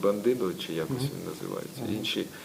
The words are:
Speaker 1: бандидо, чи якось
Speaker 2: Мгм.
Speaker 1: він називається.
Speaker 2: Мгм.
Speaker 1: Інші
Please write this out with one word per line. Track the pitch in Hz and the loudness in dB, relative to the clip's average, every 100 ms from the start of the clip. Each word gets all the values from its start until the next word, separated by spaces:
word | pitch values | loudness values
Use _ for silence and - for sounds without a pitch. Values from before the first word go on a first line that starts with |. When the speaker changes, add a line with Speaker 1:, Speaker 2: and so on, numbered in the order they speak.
Speaker 1:
бандидо, | 98 104 113 127 92 82 - | 2 4 4 4 2 -2 -2
чи | |
якось | 82 80 127 | -2 0 0
Speaker 2:
Мгм. | 139 90 | 0 -2
Speaker 1:
він | 87 | -6
називається. | - - 95 - 131 110 | -6 -4 -4 -6 -6 -2
Speaker 2:
Мгм. | |
Speaker 1:
Інші | 107 - 107 82 - | -2 0 -2 -2 -6